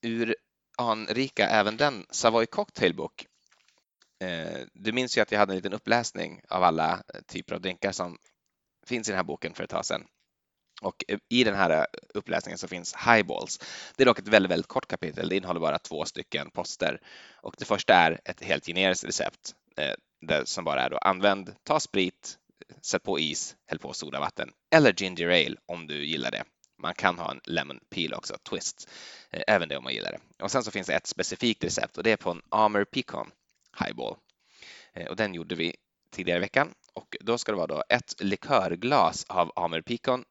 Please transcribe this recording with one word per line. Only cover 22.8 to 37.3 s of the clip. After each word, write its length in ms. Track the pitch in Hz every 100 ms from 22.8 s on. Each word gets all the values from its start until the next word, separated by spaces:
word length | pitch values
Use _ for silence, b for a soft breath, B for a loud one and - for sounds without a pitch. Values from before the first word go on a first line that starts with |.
sätt 220 | - 95
på 160 | - 85
is, 360 | 78 73 - - _
häll 120 | 80
på 140 | -
sodavatten. 580 | 67 73 67 73 - - _ _
Eller 220 | 160 143
ginger 340 | 90 95 87 85
ale 260 | 87 69 69 -
om 220 | 87 80
du 180 | 73 73
gillar 260 | 78 62
det. 120 | - - _ _ _
Man 120 | 85
kan 260 | 90 95 87
ha 120 | 87
en 100 | 69 -
lemon 340 | 82 71 69 _
peel 240 | - 80
också, 240 | - - - -
twist. 400 | 90 - - - B B B B
Eh, 140 | - -
även 220 | 104 82
det 80 | 71
om 60 |
man 100 | 64
gillar 180 | 60 50
det. 320 | 50 _ _
Och 80 | 98
sen 120 | 131
så 80 | 110
finns 160 | 104 90
det 60 | 80
ett 120 | -
specifikt 560 | - 92 92 120 110
recept 340 | 82 - - -
och 60 |
det 80 | 101
är 60 | 110
på 140 | -
en 100 | 85 -
Amer 360 | 107 110 104 101
Pecan 460 | - - - - _ _ _ _ -
Highball. 360 | - 57 58 - _ _ B B B B B
Eh, 140 | - 87
och 80 | 95
den 180 | 107
gjorde 220 | 87 82 87
vi 200 | 82 - _ _ _
tidigare 260 | - 87 87
i 40 |
veckan. 320 | 98 - 151 - _
Och 220 | - - -
då 160 | 104